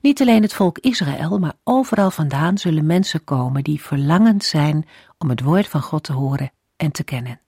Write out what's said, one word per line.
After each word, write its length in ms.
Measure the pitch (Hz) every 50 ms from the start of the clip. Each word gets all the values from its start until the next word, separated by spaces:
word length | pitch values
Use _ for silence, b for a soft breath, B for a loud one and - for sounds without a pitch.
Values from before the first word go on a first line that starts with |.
Niet 200 | - 277 285 -
alleen 220 | 277 247 226 220 208
het 120 | 214 -
volk 240 | - 202 180 - -
Israël, 600 | - 262 240 - 180 143 139 135 131 160 196 202
maar 160 | 180 151 - _ _
overal 460 | - 247 262 262 - - 208 202 190
vandaan 480 | - - 156 143 139 139 156 170 190 196
zullen 280 | - 175 160 156 151
mensen 380 | 156 170 180 190 - - 160 _
komen 400 | - 143 131 127 127 131 139 139
die 180 | 147 151 143 -
verlangend 640 | - 147 139 139 143 160 180 220 226 214 202 -
zijn 420 | - - 156 147 151 151 151 156 b b b b b b b
om 100 | - 143
het 120 | 127 117
woord 280 | 127 139 165 190 202 -
van 140 | - 151 131
God 220 | - - 156 151
te 80 | - 143
horen 400 | 131 139 135 139 139 139 131 _ _ _ _ _
en 160 | _ 160 151 139
te 120 | - 151
kennen. 360 | - - 127 120 123 120 - _